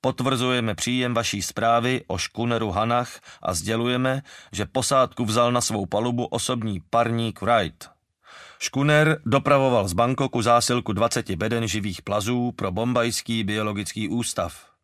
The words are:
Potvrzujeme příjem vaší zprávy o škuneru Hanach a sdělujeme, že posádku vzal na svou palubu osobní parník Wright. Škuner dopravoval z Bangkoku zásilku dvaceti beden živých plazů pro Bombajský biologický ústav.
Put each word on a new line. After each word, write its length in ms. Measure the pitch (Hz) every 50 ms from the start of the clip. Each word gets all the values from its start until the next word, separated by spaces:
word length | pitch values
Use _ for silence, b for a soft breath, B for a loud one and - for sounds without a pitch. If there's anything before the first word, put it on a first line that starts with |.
Potvrzujeme 720 | - 131 127 - 123 135 135 120 120 127 127 123 117 113 104
příjem 400 | - - - 123 127 127 123 123
vaší 280 | 113 117 - - 101 -
zprávy 600 | - - - 110 117 117 117 117 123 127 123 -
o 120 | _ 87 90
škuneru 520 | - - _ - 117 120 120 113 113 107
Hanach 500 | 90 98 110 117 120 120 123 - - - B B B B B
a 120 | - 92
sdělujeme, 680 | 80 87 101 113 113 120 120 123 123 127 131 131 135 143 B B B B B B
že 140 | - 107
posádku 580 | - _ 131 127 - 143 135 131 117 - - 123
vzal 280 | 107 107 117 120 120 123
na 80 | 123
svou 260 | 117 - 110 104 98
palubu 400 | 85 - 101 113 123 123 117 123
osobní 540 | - - 117 - - 131 120 110 110 101 90
parník 600 | - _ - 117 117 117 117 117 117 113 101 -
Wright. 500 | - 101 120 113 98 80 - _ - - _ _ _ _ _ _ B B B B B B B B
Škuner 640 | - - - 135 139 147 151 151 151 156 156 - -
dopravoval 640 | 120 127 139 131 139 143 139 135 131 123 117 98 92
z 40 | 87
Bangkoku 500 | 87 117 123 131 - 139 135 - 127 110
zásilku 500 | 117 120 120 117 - 123 123 117 - 107
dvaceti 440 | 92 110 117 - 123 113 - 95
beden 320 | 80 95 110 113 117 117 107
živých 340 | 92 107 98 104 90 - -
plazů 500 | - 101 104 98 104 123 123 123 123 117
pro 200 | - 104 98 90
Bombajský 720 | 98 113 120 123 120 117 117 110 - - - 113 113 110
biologický 640 | 98 104 107 107 107 104 101 104 98 - 110 110 95
ústav. 640 | 87 120 120 - - - 90 87 - - - _ _ _